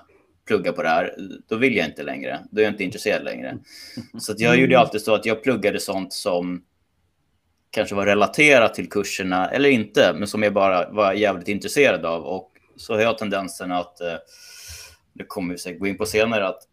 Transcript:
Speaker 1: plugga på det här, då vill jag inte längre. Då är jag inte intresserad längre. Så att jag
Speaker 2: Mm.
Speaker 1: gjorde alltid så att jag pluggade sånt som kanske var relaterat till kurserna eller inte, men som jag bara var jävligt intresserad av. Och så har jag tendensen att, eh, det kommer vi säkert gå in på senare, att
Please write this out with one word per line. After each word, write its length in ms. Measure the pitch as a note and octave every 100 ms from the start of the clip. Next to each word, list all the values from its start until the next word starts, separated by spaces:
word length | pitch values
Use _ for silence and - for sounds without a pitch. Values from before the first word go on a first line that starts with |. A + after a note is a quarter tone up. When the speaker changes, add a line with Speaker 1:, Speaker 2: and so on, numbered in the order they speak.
| _ _ _ _ -
Speaker 1:
plugga 260 | G#2 F2
på 100 | E2
det 60 | D#2+
här, 260 | E2 F#2 - F#2+ - -
då 80 | A2
vill 200 | C3 G2+
jag 100 | D#2
inte 160 | D2+
längre. 380 | C#2+ C2+ C2 C#2+ -
Då 100 | G#2
är 40 |
jag 80 | G#2+
inte 120 | -
intresserad 400 | F#2 G2+ G#2+ D#2+
längre. 340 | - A#1+ B1+ - - - - - - A2+
Så 140 | -
att 80 | G2+
jag 120 | A#2
Speaker 2:
Mm. 80 | B2
Speaker 1:
gjorde 140 | C3 B2
alltid 220 | G#2+ G#2
så 120 | A2+
att 120 | G#2+ A2+
jag 160 | A2
pluggade 380 | C3+ A2+ G2+ F#2+
sånt 320 | - F#2+ F#2
som 520 | - G2+ F2+ F2+ F2+ _ _ _ _ _ _ _ _ _ _ _
kanske 240 | A2+ -
var 120 | G2+ G2
relaterat 680 | G2+ G2 - D3+ C3 G#2+
till 160 | - F2+
kurserna 600 | G#2 G2 - F#2 F#2 F2+
eller 180 | B2 C#3+
inte, 440 | B2 G#2 D3 G2 E2
men 100 | G2+
som 140 | G#2+
jag 120 | G#2
bara 360 | G2 G2 F2+ -
var 200 | G#2 G2
jävligt 360 | G2+ G#2 F#2 F#2
intresserad 580 | G2+ G2 D3 B2+ F2+ E2
av. 160 | E2
Och 300 | C#2+ F#2 - _ _ -
så 180 | -
har 60 | G#2+
jag 180 | A2+ -
tendensen 540 | G#2 G2 F#2 - F#2
att, 280 | F2+ E2+ -
eh, 140 | F2 D#2+ - - - - - - - _ _
det 120 | -
kommer 300 | F#2+ G#2 F2+
vi 40 | F2
säkert 220 | F#2 F2
gå 60 | G2
in 120 | F#2+
på 80 | G#2
senare, 420 | G#2+ A2+ A2 F#2+
att 120 | - _